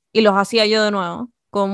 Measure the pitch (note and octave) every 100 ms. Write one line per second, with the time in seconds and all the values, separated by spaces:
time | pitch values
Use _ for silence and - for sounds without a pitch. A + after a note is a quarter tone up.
0 | _ A3 G#3+ G3 G3 A3+ G#3+ A3 G#3+ G3+
1 | F3 F3 B3 _ _ G3+ G3